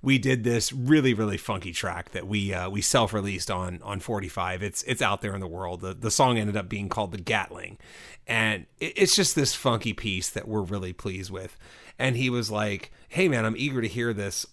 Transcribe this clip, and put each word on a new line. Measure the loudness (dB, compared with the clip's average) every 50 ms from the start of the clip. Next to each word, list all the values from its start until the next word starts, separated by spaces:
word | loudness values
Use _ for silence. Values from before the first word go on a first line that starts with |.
We | 2 4 4
did | 6 6 4 2 2 2
this | 2 2 2 0 0 -2
really, | -2 4 6 6 8 8 6 4
really | 4 2 0 -2
funky | -2 -4 -4 -6 -6 -6 -6
track | -6 -4 -4 -4 -4 -6 -8 -8
that | -8 -8 -4
we, | -2 -2 0 0 0 -2
uh, | -2 -4 -4
we | -2 0
self-released | 2 4 4 4 4 4 2 -2 -2 -2 -4 -4 -4 -4
on, | -2 -2 -4 -4 -6 -8 -8
on | -8 -8 -6
forty-five. | -4 -4 -4 -4 -4 -4 -4 -4 -4 -2 -2 -4 -4
It's, | -4 -4 -4 -4
it's | -2 0 0
out | 2 0 0 0
there | -2 -4 -6
in | -6
the | -6
world. | -8 -6 -6 -6 -6 -6 -6
The, | -6 -8 -6
the | -4 -2 2
song | 4 6 6 6 6 4
ended | 2 0 -2
up | -2 -4 -4
being | -6 -6 -4 -2
called | -2 -2 -2 -2
The | -6 -6
Gatling. | -2 0 0 0 0 -4 -8 -12 -14 -14 -14 -18 -20 -20 -20 -20 -20 -20 -20 -12 -6
And | -2 0 2 2 2 0 -2 -6 -12 _ -6
it, | -6 -4 2
it's | 4 4 6 6
just | 4 4 4 4
this | 4 2 2 0
funky | 2 2 2 2 2 0 -2 -4
piece | -2 -2 -2 -2 -2 -2 -4
that | -4 -6 -4
we're | -2 -2 -2
really | -2 -2 -4 -4 -4 -6 -8
pleased | -6 -6 -6 -6 -6 -6 -8
with. | -8 -10 -10 -12 -14 -18 -20 -20 -20 -20 -20 -16 -6 -2
And | 0 0 2
he | 2 2 2
was | 2 0 0 0
like, | 0 0 0 -2 -2 -6 -8 -12 -18 -20 -18 -4
"Hey, | 0 2 4
man, | 4 4 4 2
I'm | 2 0
eager | 0 -2 0 0 0
to | -2
hear | -2 -2 0 0 0 0
this | -2 -4 -4 -4 -6 -6 -6